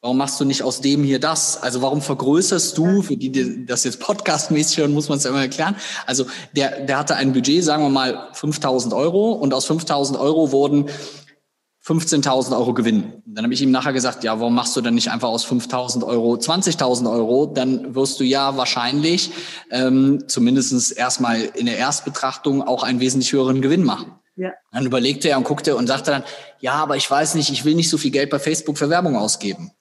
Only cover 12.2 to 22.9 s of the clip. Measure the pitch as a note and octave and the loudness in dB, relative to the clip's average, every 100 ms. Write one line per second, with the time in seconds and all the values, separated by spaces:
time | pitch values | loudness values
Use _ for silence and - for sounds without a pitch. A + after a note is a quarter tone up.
12.2 | C#3 C3 B2 B2 A#2+ B2 A2+ A2 F2 - | 2 2 2 0 0 2 2 2 0 -10
13.2 | - G#2+ A2+ B2+ C#3 B2+ C3 C3 B2+ A#2+ | -14 -6 -2 0 2 2 2 0 -2 -2
14.2 | A2+ A2 A#2+ A#2+ A#2+ - A#2 A#2 A2+ A#2 | -4 -2 0 0 0 -2 0 0 0 -2
15.2 | A#2+ A2+ - B2 - B2+ B2 A#2+ G#2+ A#2+ | -2 -2 -2 -2 -2 -6 -4 -4 0 2
16.2 | A#2 A#2 C3+ E3+ F#3+ E3 C3 B2 A#2+ A#2 | 2 0 0 0 0 0 0 2 0 0
17.2 | A2+ B2 D3 C#3+ B2+ B2+ B2+ B2 C3+ - | 2 2 2 0 -2 -2 -4 -2 -2 0
18.2 | C3 C3+ C#3 C3+ B2 - A#2+ C#3+ D#3+ F3 | 0 2 0 0 -2 0 0 0 0 0
19.2 | - - - - - B2 C3 C3 C3+ C#3+ | -2 -8 -12 -16 -8 -2 2 4 4 2
20.2 | - - A#2 C3+ B2+ B2+ A#2+ - B2 - | 0 2 4 4 2 0 -2 -2 -2 0
21.2 | B2 A2+ A2+ - A#2+ G#2 B2+ D3 - D3 | 0 0 -2 -2 -2 -2 -2 -2 -6 -4
22.2 | C3 - D3 C#3 - B2+ - | -6 -4 -2 0 0 -2 0